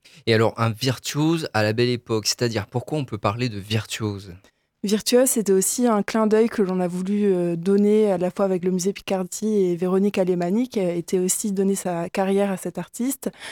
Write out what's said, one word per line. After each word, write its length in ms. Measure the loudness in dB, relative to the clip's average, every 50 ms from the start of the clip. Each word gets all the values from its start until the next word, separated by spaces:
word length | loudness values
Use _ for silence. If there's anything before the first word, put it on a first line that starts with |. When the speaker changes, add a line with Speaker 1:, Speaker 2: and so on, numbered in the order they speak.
| _ -20 -18 -6 0
Speaker 1:
Et 80 | 2 4
alors, 200 | 4 4 4 2
un 140 | 2 0 0
virtuose 760 | 0 -2 -2 -2 -2 -2 -4 -6 -2 0 0 2 0 0 -2 -2 0
à 100 | 0 2
la 100 | 2 2
belle 160 | 2 0 0
époque, 360 | 0 -4 -4 -4 -4 -2 -2
c'est-à-dire 400 | -2 -2 -2 -2 -2 -2 -4 -6
pourquoi 320 | -4 -6 -8 -6 -4 -4
on 80 | -4 -4
peut 120 | -6 -6
parler 320 | -4 -2 -2 -2 -2 -4 -4
de 100 | -6 -6
virtuose ? 760 | -6 -4 -4 -4 -4 -4 -8 -6 -6 -6 -6 -8 -12 -16 -18 -20 _ _ _ _ _ _ _ _ -4
Speaker 2:
Virtuose, 460 | -2 -2 0 0 2 4 4 4 4
c'était 220 | 2 0 2 2
aussi 340 | 2 2 2 0 -2 0 2
un 160 | 2 2 2
clin 240 | 0 0 0 0 2
d'œil 240 | 4 4 4 4 2
que 140 | 2 0 0
l'on 160 | 0 0 -2
a 80 | -2
voulu, 380 | -2 -2 -4 -4 -2 0 0 2
euh, 300 | 2 2 2 0 0 -2
donner 560 | -2 0 2 2 4 4 4 4 4 4 2
à 60 | 2
la 140 | 0 -2 -2
fois 140 | 0 0 0
avec 180 | 0 0 0 0
le 80 | 0
musée 220 | 0 0 0 -2 -4
Picardie 520 | -4 -4 -4 -2 -2 -2 -4 -6 -4 -2
et 300 | 0 2 2 2 2 0
Véronique 420 | 0 0 2 2 2 2 2 2
Alemany, 520 | 0 0 2 2 0 0 0 0 0 0 0
qui 100 | -2 -2
a 120 | -2 0 -2
été 260 | -4 -4 -2 0 0
aussi 320 | 0 0 -2 -2 -2 -4
donné 240 | -2 0 0 0 0
sa 340 | -2 -2 -4 -4 -4 -6 -4
carrière 400 | -2 -2 0 2 2 2 2 0
à 80 | -2
cet 220 | -4 -6 -8 -8 -8
artiste, 500 | -10 -10 -8 -6 -4 -4 -4 -4 -8 -10 -10 -10 -16 -16